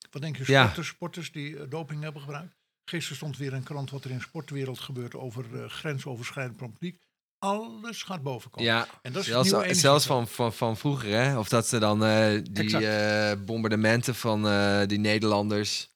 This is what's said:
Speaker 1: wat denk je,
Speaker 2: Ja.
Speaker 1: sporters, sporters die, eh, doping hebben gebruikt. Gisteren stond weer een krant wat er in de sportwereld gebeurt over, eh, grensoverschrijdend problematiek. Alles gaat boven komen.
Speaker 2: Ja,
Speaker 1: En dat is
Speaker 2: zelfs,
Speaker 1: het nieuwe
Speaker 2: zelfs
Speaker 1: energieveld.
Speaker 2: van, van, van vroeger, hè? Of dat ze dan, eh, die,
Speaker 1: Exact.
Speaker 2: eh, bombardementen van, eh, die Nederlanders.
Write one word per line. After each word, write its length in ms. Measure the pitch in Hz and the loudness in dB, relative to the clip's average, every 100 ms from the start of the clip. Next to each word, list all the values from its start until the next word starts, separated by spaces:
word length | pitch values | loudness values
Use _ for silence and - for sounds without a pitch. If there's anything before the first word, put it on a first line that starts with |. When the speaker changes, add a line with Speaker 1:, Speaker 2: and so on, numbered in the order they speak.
| - | -16
Speaker 1:
wat 100 | 143 | -10
denk 160 | 156 131 | -8 -4
je, 60 | 135 | 4
Speaker 2:
Ja. 160 | 135 | 8
Speaker 1:
sporters, 240 | 113 127 147 | 6 4 -6
sporters 440 | - 170 175 151 | -8 -12 -10 -10
die, 260 | 156 143 147 | -10 -10 -10
eh, 120 | 143 | -8
doping 340 | 160 156 151 | -8 -8 -8
hebben 180 | 156 151 | -8 -10
gebruikt. 340 | 139 147 175 _ _ _ - | -12 -12 -12 _ _ _ -8
Gisteren 320 | 170 - 135 | -6 -6 -8
stond 200 | 156 131 | -8 -6
weer 160 | 139 | -6
een 100 | 131 | -6
krant 260 | 127 147 131 | -6 -8 -8
wat 120 | 139 | -8
er 60 | 131 | -8
in 60 | 127 | -8
de 60 | |
sportwereld 560 | - 160 143 139 131 123 | -8 -12 -8 -6 -6 -8
gebeurt 360 | - 127 120 - | -10 -8 -10 -10
over, 480 | 131 117 113 123 | -10 -10 -10 -10
eh, 60 | 117 | -10
grensoverschrijdend 880 | - 156 135 143 117 120 143 127 110 | -8 -6 -6 -8 -10 -8 -8 -8 -10
problematiek. 440 | 123 107 175 175 _ _ _ _ | -14 -10 -12 -12 _ _ _ _
Alles 640 | 196 208 226 226 233 208 | -4 -4 -8 -12 -12 -12
gaat 180 | - 185 | -8 -6
boven 260 | 139 120 - | -6 -8 -10
komen. 180 | - 117 | -2 2
Speaker 2:
Ja, 160 | 113 - - | 2 0 -8
Speaker 1:
En 100 | 131 | -8
dat 80 | 127 | -6
is 60 | 113 | 0
Speaker 2:
zelfs, 220 | 120 190 | 4 4
Speaker 1:
het 80 | - | 4
nieuwe 160 | 185 - | 2 4
Speaker 2:
zelfs 300 | 139 147 143 | 8 6 6
Speaker 1:
energieveld. 220 | 131 113 | 0 0
Speaker 2:
van, 0 | |
van, 260 | - 117 | -2 -2
van 240 | - 117 110 | 0 -2 0
vroeger, 320 | 147 135 107 | -2 -2 0
hè? 280 | 110 135 131 | 2 2 0
Of 120 | 101 | 2
dat 180 | 117 - | 2 2
ze 120 | 117 | 2
dan, 240 | 107 104 110 | 4 4 4
eh, 340 | 110 107 104 - | 6 4 2 -2
die, 120 | 101 | -2
Speaker 1:
Exact. 200 | 107 107 | 0 2
Speaker 2:
eh, 640 | 107 107 107 107 104 101 101 | 2 2 2 2 2 0 -4
bombardementen 680 | 113 110 107 110 117 120 113 | -2 0 2 4 4 0 -2
van, 320 | 117 107 104 | 0 2 2
eh, 340 | 101 101 101 101 | 4 4 4 2
die 120 | 104 | 2
Nederlanders. 920 | 107 107 107 104 104 104 104 - - | 2 2 2 2 2 0 -2 -4 -8